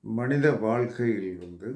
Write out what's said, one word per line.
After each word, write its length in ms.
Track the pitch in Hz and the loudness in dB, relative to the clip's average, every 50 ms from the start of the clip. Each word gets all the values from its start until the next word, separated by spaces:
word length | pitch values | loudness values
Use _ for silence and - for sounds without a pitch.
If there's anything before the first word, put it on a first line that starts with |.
மனித 500 | - 110 110 113 120 127 139 143 139 151 | -6 -4 -4 -2 0 2 2 4 4 4
வாழ்க்கையில் 840 | 135 104 107 110 113 120 123 117 - - 123 117 110 98 95 95 92 87 | 4 4 2 2 2 2 2 0 -2 -2 0 0 0 0 -2 -6 -8 -8
வந்து 320 | 87 87 87 85 92 113 135 | -12 -14 -14 -12 -10 -10 -10